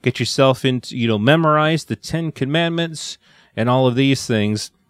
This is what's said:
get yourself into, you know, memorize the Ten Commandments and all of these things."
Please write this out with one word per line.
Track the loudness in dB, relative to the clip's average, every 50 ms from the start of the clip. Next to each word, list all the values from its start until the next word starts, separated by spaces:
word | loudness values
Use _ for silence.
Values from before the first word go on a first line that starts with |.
get | -2 -2 -2 -2
yourself | -6 -4 2 2 4 4 4 2 0
into, | -2 -2 -2 -6 -8 -6
you | -2 0
know, | 0 0 2
memorize | 4 4 4 4 4 2 2 2 2 2 0 -2 -4
the | _ -10
Ten | -8 -8 -8 -6 -4 -6 -6
Commandments | -4 -4 -4 -2 0 0 0 0 -2 -4 -4 -6 -6 -12 -12 -12 -14 _ _ _ _ _ _ _ _
and | -4 0 0
all | 2 4 2
of | 2 2
these | 2 2 2 2 0 0
things." | -2 0 0 2 0 -2 -4 -6 -10 _ _ _